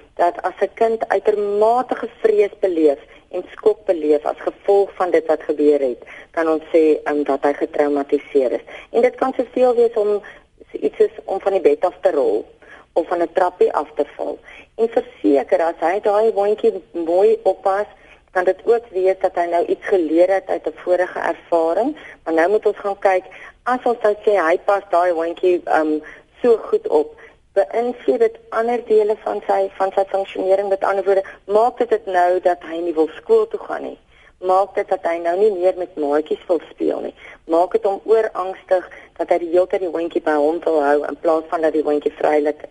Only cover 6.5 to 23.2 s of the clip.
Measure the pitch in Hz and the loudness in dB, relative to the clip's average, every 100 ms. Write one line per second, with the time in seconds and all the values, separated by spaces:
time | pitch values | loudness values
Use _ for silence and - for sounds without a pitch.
6.5 | 156 - 170 156 151 147 147 147 139 147 | -2 0 4 4 2 0 -2 -2 0 0
7.5 | 143 156 - 147 143 139 143 - - 127 | -2 -2 0 0 0 -2 -4 0 0 0
8.5 | 117 - - - 226 247 247 262 262 233 | -2 -8 -20 -6 0 0 0 -4 -2 -4
9.5 | 247 254 240 233 226 208 202 - - _ | 0 2 4 2 2 0 -2 -6 -20 _
10.5 | - - - - - 208 - - 190 196 | -20 -16 -6 -2 0 0 -2 -8 -4 -2
11.5 | 190 147 147 180 - 190 156 123 208 - | 2 2 2 -2 0 0 2 0 0 -4
12.5 | - - - _ 175 160 175 165 - 180 | -16 -20 -20 _ -4 -2 -2 -2 0 0
13.5 | - 226 - 143 - 147 - - - - | 2 0 0 -4 -4 -6 -6 -8 -10 -14
14.5 | - - - 226 - - - - 139 139 | -20 -12 -4 -2 -2 -4 -2 2 2 2
15.5 | 147 165 165 165 202 214 208 226 196 202 | 0 0 -2 -2 0 0 2 2 2 0
16.5 | 214 226 190 - 170 165 180 220 220 - | 0 0 -2 -6 -6 0 2 4 2 0
17.5 | 185 196 196 208 - - - _ 185 180 | 0 0 -2 -4 -12 -20 -20 _ -2 0
18.5 | 185 220 233 233 185 185 190 185 180 170 | 0 0 0 -2 -2 0 0 -2 -2 -2
19.5 | 175 - 190 - 190 156 160 185 190 185 | 0 -2 -4 -2 -2 2 2 2 0 -2
20.5 | 175 156 - 175 180 180 - - - - | -6 -6 -8 -2 -2 -2 -4 -6 -6 -2
21.5 | 170 160 180 269 302 - - - 160 175 | 0 0 0 -2 -6 -14 -14 -4 0 2
22.5 | 208 208 202 202 196 202 185 | 2 0 -4 -6 -2 0 0